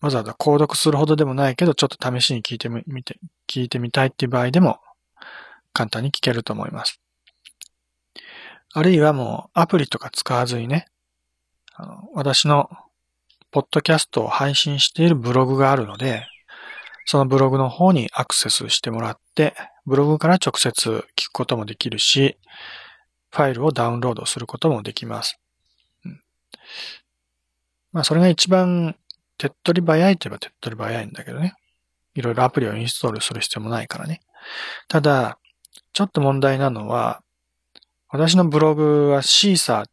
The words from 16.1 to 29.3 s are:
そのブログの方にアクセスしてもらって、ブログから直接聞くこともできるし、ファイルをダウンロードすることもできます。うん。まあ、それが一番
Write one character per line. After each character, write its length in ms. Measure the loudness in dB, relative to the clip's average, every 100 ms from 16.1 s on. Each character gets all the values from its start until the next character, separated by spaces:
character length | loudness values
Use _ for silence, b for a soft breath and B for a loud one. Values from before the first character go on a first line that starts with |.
| -4 -8 -20 _ B B B B B -2
そ 120 | 0
の 80 | 4
ブ 140 | 4
ロ 100 | 4
グ 80 | 2
の 100 | 0
方 260 | 4 4
に 140 | 4 2
ア 100 | -4
ク 120 | -2 -2
セ 160 | 0
ス 180 | -2 -2
し 100 | -4
て 120 | -4
も 100 | -6
ら 100 | -6
っ 60 | -10 _
て、 220 | 0 0 -2 B B 0
ブ 80 | 2
ロ 120 | 4
グ 120 | 2
か 80 | 4
ら 80 | 2
直 220 | 2 0
接 500 | -2 -2 -2 -4 -6 -8
聞 140 | -6
く 20 |
こ 140 | -6 -4
と 120 | -4
も 80 | -4
で 100 | -8
き 140 | -6
る 80 | 0
し、 400 | 2 4 2 0 B B B B B B B _ _
フ 60 | 0
ァ 140 | 0
イ 20 | 0
ル 100 | -2
を 60 |
ダ 160 | 0 -2
ウ 100 | -2
ン 40 |
ロ 100 | -4
ー 20 |
ド 140 | -4 -6
す 120 | -8
る 60 | -10
こ 140 | -2
と 100 | 0
も 140 | 0
で 100 | -4
き 140 | -8 -8
ま 160 | -8
す。 160 | -8 -10 _ _ _ _ _ _ -20
う 40 |
ん。 120 | -20 _ _ _ B B B B B _ _ _ _ _ _ _ _ _
ま 100 | -4
あ、 20 |
そ 100 | 0
れ 80 | 4
が 60 | 4
一 220 | 4 2
番 460 | 2 4 0 -2 -6 _ -20 _